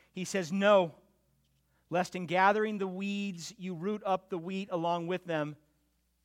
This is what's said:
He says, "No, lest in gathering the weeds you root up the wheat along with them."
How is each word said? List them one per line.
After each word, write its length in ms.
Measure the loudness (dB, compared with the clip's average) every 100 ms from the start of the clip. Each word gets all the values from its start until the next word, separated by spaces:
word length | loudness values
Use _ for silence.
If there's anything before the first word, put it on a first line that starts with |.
| _
He 140 | -10 -4
says, 260 | -4 -2
"No, 440 | 4 6 8 6 -2 _ _ _ _ _ _ _ _ -4
lest 260 | -2 -2 -6
in 100 | -2
gathering 520 | 4 4 4 0 -2
the 100 | -6
weeds 680 | -4 -4 -4 -6 -8 -12 -10
you 180 | -10 -6
root 260 | -4 -2 0
up 240 | -2 -2
the 100 | -8
wheat 300 | -6 -6 -4
along 360 | -2 0 -2 -2
with 160 | -4
them." 320 | -2 -2 -4 -8 _ _ _ _ _ _